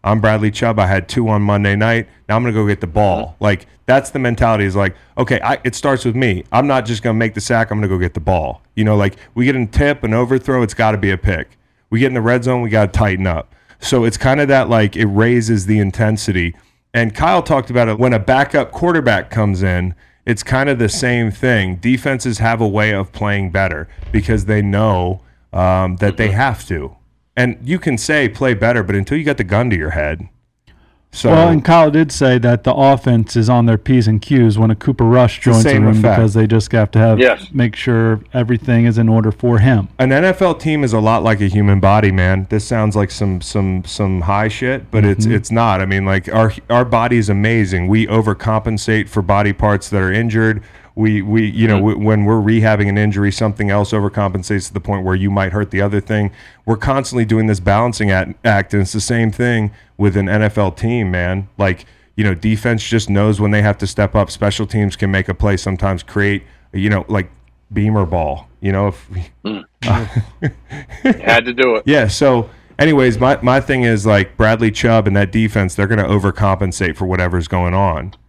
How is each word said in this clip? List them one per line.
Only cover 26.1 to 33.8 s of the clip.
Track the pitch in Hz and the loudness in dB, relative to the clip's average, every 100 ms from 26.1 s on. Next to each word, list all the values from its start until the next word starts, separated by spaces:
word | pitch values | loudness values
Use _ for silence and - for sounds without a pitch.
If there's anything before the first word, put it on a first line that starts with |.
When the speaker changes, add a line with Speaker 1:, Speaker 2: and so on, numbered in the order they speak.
| 92 | 0
Speaker 1:
they | 110 | -2
Speaker 2:
Mm-hmm. | 98 | 0
Speaker 1:
have | 131 110 - | 0 -2 -8
to. | 87 67 - _ _ _ - | -8 -8 -16 _ _ _ -2
And | 127 - | -2 -2
you | 123 180 | -6 -4
can | 165 117 | -2 -4
say, | - 151 123 | 0 0 0
"Play | - 135 | 0 -2
better," | 107 113 120 | 0 0 0
but | 95 98 | 0 -2
until | 98 147 | -2 -2
you | |
got | 151 131 | -2 -4
the | |
gun | 92 101 123 | -2 0 0
to | 92 | -2
your | 78 | -2
head. | 78 76 80 - _ _ _ _ _ _ _ _ | -4 -4 -6 -12 _ _ _ _ _ _ _ _
So | - 165 | -4 2
Speaker 3:
Well, | 156 170 | 4 4
and | 160 | 2
Kyle | 151 165 156 | 4 4 4
did | 151 156 | 2 0
say | - 135 123 | 0 2 2
that | 120 120 | 2 2
the | - | 0
offense | 135 135 139 131 117 107 120 | 2 4 4 2 0 0 0
is | 110 | 2
on | 123 | 2
their | 117 | 2
P's | 110 | 0